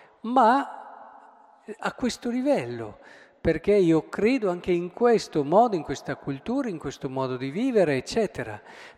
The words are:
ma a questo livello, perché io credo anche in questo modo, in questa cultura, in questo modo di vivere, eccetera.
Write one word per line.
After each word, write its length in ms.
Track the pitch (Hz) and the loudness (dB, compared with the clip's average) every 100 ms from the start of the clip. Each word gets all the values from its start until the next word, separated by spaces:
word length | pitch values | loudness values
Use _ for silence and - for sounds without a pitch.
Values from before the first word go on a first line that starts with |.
| - _ | -20 _
ma 1400 | 220 254 226 269 269 - - - - - - _ _ _ - - | -2 4 4 4 0 -10 -18 -20 -20 -20 -20 _ _ _ -20 -10
a 140 | 196 | -8
questo 380 | - 247 - 240 | -4 -6 -4 -6
livello, 680 | 247 277 233 120 120 107 - - - - _ | -2 0 0 -2 -8 -10 -14 -20 -20 -20 _
perché 340 | 170 160 - 208 | -2 0 2 4
io 320 | 170 160 - | 6 4 2
credo 420 | - 214 262 202 | -2 0 0 -2
anche 220 | 175 190 | -2 -2
in 220 | 175 175 | -2 -2
questo 500 | - 240 214 - 156 | 0 2 2 0 -2
modo, 320 | 143 190 240 180 | 4 4 4 2
in 80 | |
questa 320 | - 135 - 127 | -4 -8 -8 -8
cultura, 540 | - 135 - 269 254 | -8 -8 -6 -4 -4
in 80 | 160 | -6
questo 320 | 143 - 139 | -10 -8 -8
modo 260 | 131 131 127 | -4 -4 -4
di 140 | 135 | -6
vivere, 480 | 170 262 220 160 131 | -4 0 2 2 0
eccetera. 640 | - 226 202 - 110 104 - - - | -2 -2 -2 -4 -12 -12 -18 -20 -20